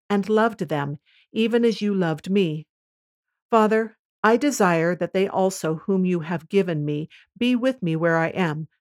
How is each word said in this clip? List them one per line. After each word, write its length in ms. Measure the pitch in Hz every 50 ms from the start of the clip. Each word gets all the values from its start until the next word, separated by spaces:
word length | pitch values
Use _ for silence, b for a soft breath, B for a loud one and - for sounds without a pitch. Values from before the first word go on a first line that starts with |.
| _ _
and 180 | 208 202 196 214
loved 400 | 214 214 220 226 214 - 185 147
them, 320 | 156 147 143 143 143 147 b b b b b b
even 320 | - 226 226 226 226 233 233
as 180 | 233 220 220
you 120 | 214 208 202
loved 360 | 190 180 165 156 147 - 180
me. 380 | 190 208 190 165 151 156 151 - _ _ _ _ _ _ _ _ _ _ _ _ _ _ _ _
Father, 460 | 233 226 214 214 220 220 226 220 - _ _ _ _ _
I 140 | - 214 233
desire 580 | 226 254 294 254 - 214 180 170 165 160 170 180
that 200 | 165 180 170 -
they 160 | 185 190 -
also 460 | - - 190 190 190 - - 160 156
whom 280 | 156 - - 196 190 185
you 160 | 185 180 175
have 300 | 151 156 185 160 165 -
given 340 | - 196 185 175 165 151 147
me 240 | 147 147 147 156 B B B B B _ 190
be 180 | 233 247 254
with 260 | 240 233 262 254 262
me 140 | - 165 160
where 220 | 160 165 170 165 165
I 100 | 165 165
am, 360 | - - 185 160 151 156 160 - _ _